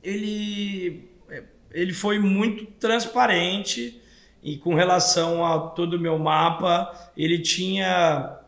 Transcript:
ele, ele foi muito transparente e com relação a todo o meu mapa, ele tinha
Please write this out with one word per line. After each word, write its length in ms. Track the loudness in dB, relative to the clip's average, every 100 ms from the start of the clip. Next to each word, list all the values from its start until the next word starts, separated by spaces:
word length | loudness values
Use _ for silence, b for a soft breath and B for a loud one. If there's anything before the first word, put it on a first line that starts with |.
ele, 1040 | -6 -6 -4 -4 -6 -4 -4 -4 -6 -8 -18 -20 -18 -18 -18 _ -14
ele 220 | -4 -4
foi 260 | -2 0 2
muito 460 | 2 4 2 -2 -10 -4
transparente 1200 | 0 0 0 2 4 4 0 -2 -4 -6 -8 -12 B B B B
e 140 | -12 -6
com 180 | 0 2
relação 720 | 4 4 4 2 2 0 2
a 120 | 0 -2
todo 240 | -4 -2
o 60 | 0
meu 200 | 0 0
mapa, 920 | 2 4 2 2 2 2 0 -10 -18 -4
ele 240 | 0 0
tinha 960 | 0 -2 0 -2 0 4 4 2 -4 -12